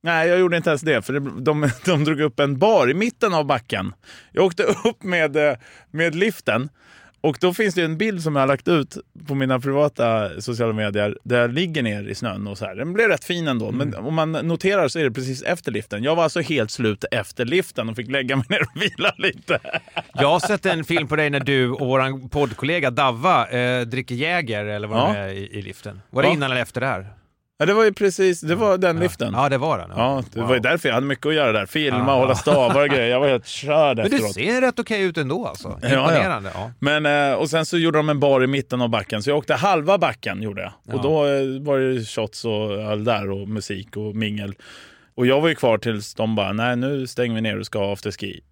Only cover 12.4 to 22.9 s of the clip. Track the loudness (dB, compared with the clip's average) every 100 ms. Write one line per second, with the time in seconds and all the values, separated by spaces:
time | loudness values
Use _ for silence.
12.4 | -8 -8 -10 -8 -6 0 2 0 -2 -4
13.4 | -2 -2 -2 -4 -4 -6 -4 -2 -2 -2
14.4 | -4 -2 0 2 0 0 -2 -2 -6 -6
15.4 | -4 -6 -4 -8 -8 -6 0 2 2 0
16.4 | -2 -2 -2 0 -2 -2 -4 -4 -4 -6
17.4 | -2 0 -2 -6 -6 -6 -6 -4 0 -2
18.4 | 0 -2 -2 -2 -6 -2 -4 0 -4 -4
19.4 | -2 -4 -2 -8 -8 -10 -10 0 2 2
20.4 | 2 -2 0 -2 -2 -2 0 0 0 0
21.4 | 0 2 2 0 0 2 0 -4 -6 -2
22.4 | -2 -2 -2 0 0